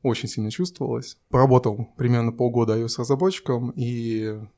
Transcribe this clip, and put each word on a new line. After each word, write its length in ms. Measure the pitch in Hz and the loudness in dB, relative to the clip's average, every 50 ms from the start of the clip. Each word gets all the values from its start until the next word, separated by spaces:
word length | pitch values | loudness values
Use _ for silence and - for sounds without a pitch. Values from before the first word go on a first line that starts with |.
| - | 0
очень 260 | 135 139 - - 104 | 0 0 0 -4 -6
сильно 220 | - - 107 107 | -4 -4 -4 -4
чувствовалось. 640 | 113 - 180 180 - - 135 117 117 120 131 - - _ _ _ | -4 -4 -4 -4 -4 -6 -4 -4 -4 -4 -6 -10 -18 _ _ _
Поработал 600 | - 127 131 135 127 127 127 113 104 113 117 - _ | 4 4 6 8 6 6 4 2 -4 -4 -8 -10 _
примерно 340 | - 123 120 120 120 117 113 | -4 0 2 2 2 2 0
полгода 420 | 117 117 127 120 113 120 117 110 110 | 0 0 -2 0 2 2 2 2 2
I 100 | 113 117 | 0 -2
O 20 | |
S-разработчиком 880 | 113 - - 120 120 139 131 180 190 190 - - - 127 120 123 120 - | -4 -4 -6 0 -2 0 2 2 0 0 -2 -4 -2 -2 -2 -2 -6 -4
и 640 | - 120 120 123 120 117 113 113 110 110 110 107 110 110 104 _ | -4 -4 -4 -2 -4 -4 -2 -2 -2 -4 -4 -6 -8 -12 -18 _